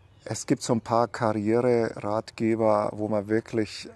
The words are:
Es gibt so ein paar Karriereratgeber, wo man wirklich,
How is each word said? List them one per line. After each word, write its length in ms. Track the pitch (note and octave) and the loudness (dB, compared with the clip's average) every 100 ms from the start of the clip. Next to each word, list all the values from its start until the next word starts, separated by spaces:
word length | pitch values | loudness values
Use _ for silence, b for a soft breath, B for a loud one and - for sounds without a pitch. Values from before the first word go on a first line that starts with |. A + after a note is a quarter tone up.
| - - | -20 -16
Es 220 | - A#2 - | -10 -6 -2
gibt 160 | C#3 | -2
so 120 | - | 0
ein 80 | A#2 | -2
paar 260 | - A#2 A#2+ | 2 0 0
Karriereratgeber, 1800 | - A2+ G#2+ G#2 A#2 B2 A#2+ A2+ - G#2 A2 - - A2+ A2+ A2+ G#2 G#2 | 0 0 0 2 2 4 2 0 -4 -4 -4 -4 -2 0 2 4 4 2
wo 140 | G#2 G#2+ | -4 -4
man 200 | G#2+ G2+ | -2 0
wirklich, 600 | A2 - A2+ G#2 - - | -2 0 -2 -4 -6 -16